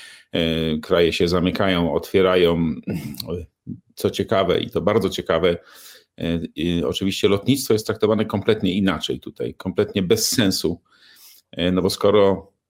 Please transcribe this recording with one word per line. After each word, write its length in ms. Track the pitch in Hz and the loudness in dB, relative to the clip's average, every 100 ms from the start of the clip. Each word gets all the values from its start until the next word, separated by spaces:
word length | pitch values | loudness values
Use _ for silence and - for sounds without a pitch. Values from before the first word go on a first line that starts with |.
| - - _ | -20 -20 _
E, 460 | 85 82 80 80 78 | -2 -2 0 -2 -4
kraje 360 | - 87 85 | 0 2 2
się 140 | - 87 | 2 0
zamykają, 680 | 90 90 - 98 90 85 | 2 0 0 0 2 0
otwierają. 840 | 71 - 101 92 92 85 82 82 73 - 82 71 71 - - - _ - - _ - | -2 0 2 4 4 4 2 -2 -4 -6 -8 -8 -12 -10 -10 -12 _ -16 -16 _ -6
Co 140 | 101 | -4
ciekawe, 500 | - 95 95 95 85 | -2 -2 0 2 0
i 100 | 80 | -2
to 120 | - | -4
bardzo 280 | 85 107 95 | 0 0 0
ciekawe, 480 | - - 82 87 85 - - - - _ - | -2 -2 2 2 0 -6 -20 -20 -20 _ -8
e, 220 | 82 85 82 - | -4 -4 -4 -4
i 280 | 85 85 | -2 0
oczywiście 440 | 71 - 98 - 101 | -2 -2 -4 0 2
lotnictwo 460 | 98 - 139 - | 2 2 0 0
jest 120 | 110 - | 0 0
traktowane 400 | 107 104 107 107 | -2 0 0 0
kompletnie 480 | 104 101 107 92 | -2 0 0 0
inaczej 460 | 92 95 78 - 65 | 0 0 0 -4 -8
tutaj, 340 | - - 60 | -10 -10 -10
kompletnie 480 | - 95 87 104 104 | -8 -4 -2 0 0
bez 260 | 90 110 - | 0 0 0
sensu. 540 | - 101 92 80 87 _ _ _ - - - _ | 0 0 0 -2 -4 _ _ _ -20 -20 -20 _
E, 200 | - 87 | -4 0
no 100 | 92 | 0
bo 80 | 90 | 0
skoro, 640 | - 101 101 98 95 - _ _ | 0 2 4 4 2 -4 _ _